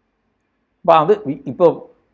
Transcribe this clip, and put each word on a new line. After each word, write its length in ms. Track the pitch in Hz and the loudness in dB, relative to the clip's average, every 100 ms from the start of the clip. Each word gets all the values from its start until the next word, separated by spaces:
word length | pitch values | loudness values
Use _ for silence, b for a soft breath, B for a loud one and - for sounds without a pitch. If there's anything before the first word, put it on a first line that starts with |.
| _ _ _ _ _ _ _ _ | _ _ _ _ _ _ _ _
അപ്പോൾ 180 | 180 160 | 2 2
അത് 300 | 156 208 139 | 2 -2 -4
ഇ-, 140 | - - | -10 -10
ഇപ്പോൾ 420 | 120 170 135 - _ _ | 0 0 0 -10 _ _